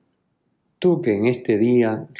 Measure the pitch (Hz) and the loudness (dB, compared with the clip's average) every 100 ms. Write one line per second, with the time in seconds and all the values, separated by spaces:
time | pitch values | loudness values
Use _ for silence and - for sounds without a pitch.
0 | _ _ _ _ _ _ _ _ 180 160 | _ _ _ _ _ _ _ _ 0 0
1 | 120 101 113 123 - 107 117 123 113 110 | 0 0 0 -2 -2 0 2 2 2 -2
2 | - | -10